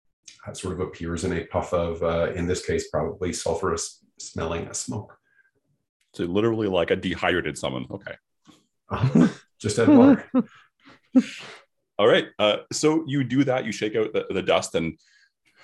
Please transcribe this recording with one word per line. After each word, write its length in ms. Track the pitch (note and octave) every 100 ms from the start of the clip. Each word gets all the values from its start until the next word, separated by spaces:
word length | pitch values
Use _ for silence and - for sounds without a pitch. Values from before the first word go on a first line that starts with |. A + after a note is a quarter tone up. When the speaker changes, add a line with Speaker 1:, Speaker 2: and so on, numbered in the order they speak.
| _ _ - - -
Speaker 1:
sort 220 | - F#2+
of 60 | F2
appears 420 | F#2 - E2+ E2+
in 80 | F#2
a 120 | E2+
puff 280 | - F2+ -
of, 300 | F2+ E2+ E2
uh, 300 | E2+ E2+ D#2+
in 120 | F2+ F2
this 180 | F#2 -
case, 240 | E2 -
probably 400 | D#2 D#2+ - F2+
sulfurous 680 | E2 - E2 F#2 - - - _ -
smelling 540 | - - E2 - -
smoke. 440 | - - A#2 - - _ _ _ _ _ _ _ _ _
Speaker 2:
So 100 | -
literally 420 | F2 F#2+ A2+ A2 G#2
like 240 | F2+ E2+
a 60 | F#2+
dehydrated 600 | F#2 E2 F2+ F2+ D#2+ C#2+
summon. 300 | - C2 B1+
Okay. 260 | G2+ - - _ _ _ _ _ _ -
Speaker 1:
Uh, 380 | - C3+ D3+ F3+ -
<laughs> 160 | _ _
just 180 | G#2+ -
add 100 | -
water. 400 | C#4+ C4+ B3 -
Speaker 2:
<laughs> 1600 | C4 - - _ _ - - _ B3+ - - - - _ _ _ -
All 100 | G#2+
right. 180 | B2+ - -
Uh, 160 | G#2+ - -
so 320 | - D3+ D#3+ D#3+
you 160 | C#3+
do 220 | B2 B2+
that, 200 | C3 B2+
you 60 | A2+
shake 240 | G2+ A2
out 180 | A2 G#2+
the, 140 | G2 -
the 140 | F#2+
dust, 320 | F2 E2+ -
and 240 | - E2 D#2 _ _ _ _ _ _